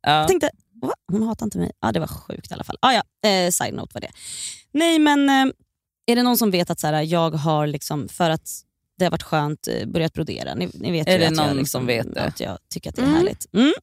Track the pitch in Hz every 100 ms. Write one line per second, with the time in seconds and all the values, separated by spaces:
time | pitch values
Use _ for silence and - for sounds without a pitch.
0 | - 156 156 370 - - _ 226 262 -
1 | - 196 220 214 220 180 175 - - 170
2 | 156 - - - - - - - 254 226
3 | - _ 214 190 175 - 113 - - -
4 | - - - - - - _ 285 339 320
5 | 302 285 277 269 262 - _ _ _ _
6 | - 240 247 240 220 180 170 165 156 156
7 | 160 170 165 156 156 151 151 147 - 147
8 | 113 - 170 160 - - _ _ _ -
9 | 180 170 - 156 147 151 - - 101 170
10 | 160 - 156 - 64 87 180 - - 170
11 | 156 180 165 156 147 139 139 131 123 117
12 | - - 76 - - 95 _ - - -
13 | 262 320 370 - - 185 277 494